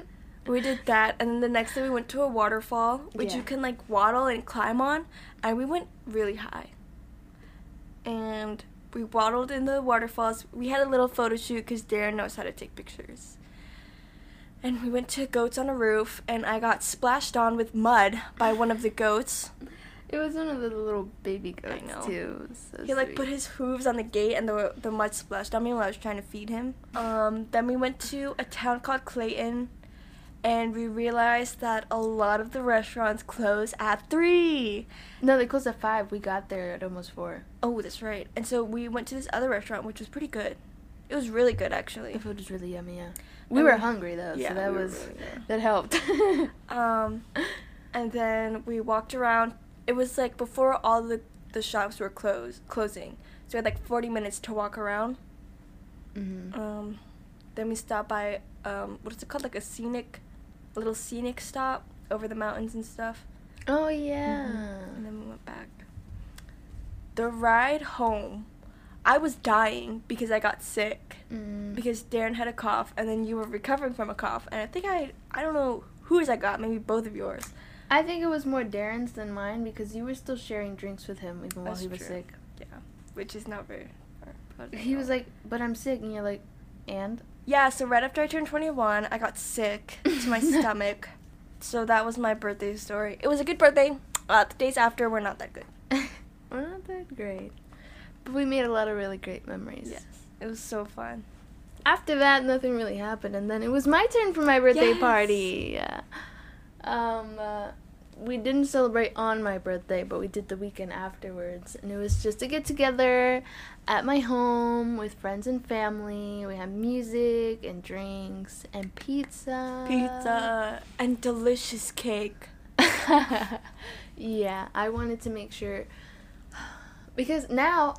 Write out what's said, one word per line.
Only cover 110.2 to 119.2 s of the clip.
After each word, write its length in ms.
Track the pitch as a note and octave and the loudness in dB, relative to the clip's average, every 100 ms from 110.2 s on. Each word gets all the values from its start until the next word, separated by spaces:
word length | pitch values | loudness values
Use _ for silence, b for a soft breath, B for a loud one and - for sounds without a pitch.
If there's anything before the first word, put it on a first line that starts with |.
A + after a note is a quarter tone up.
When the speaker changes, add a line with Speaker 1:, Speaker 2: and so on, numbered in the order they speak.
| F#3+ | -4
Speaker 2:
did 200 | G#3 F#3+ | -4 -6
the 80 | F#3+ | -6
weekend 360 | G3+ G3 F#3 | -6 -8 -8
afterwards, 800 | F3+ F#3+ - F#3+ F3+ F3 F3 F3 - | -6 -8 -10 -10 -8 -8 -8 -12 -12
and 160 | G3+ | -8
it 40 | G3+ | -4
was 240 | G3+ - | 0 0
just 180 | G#3+ G#3+ | 0 -2
a 40 | C4 | -2
get-together 960 | D4+ D4 C#4+ C4+ B3 B3+ B3 B3 B3+ C4 B B B - | -2 0 2 4 6 6 6 6 2 -2 B B B 0
at 180 | G#3+ B3+ | 2 4
my 120 | C#4+ | 4
home 760 | A#3+ B3 A#3+ A#3+ A#3 A#3+ A#3 A#3 | 4 2 4 4 2 2 0 -2
with 160 | G#3+ | -6
friends 320 | - G3 G3+ G#3+ | -6 -6 -4 -2
and 180 | B3+ - | -2 -2
family. 800 | A3 G#3+ G#3 G#3 G#3 G#3 G#3 G3 | -2 0 -2 -6 -6 -6 -6 -6
We 100 | F#3+ | -6
had 140 | F#3 | -6
music 920 | G3+ A#3 B3 A3+ A#3 A#3+ A#3 A3+ A3+ | -2 0 0 0 2 4 4 2 -2
and 180 | F#3 F3+ | -6 -10
drinks 800 | - F#3 G3 G3 F#3+ F#3+ F#3+ - - | -8 -8 -8 -8 -8 -10 -12 -14 -12
and 220 | G3+ F#3+ | -8 -8
pizza. 920 | - - C#4 | -8 -4 -2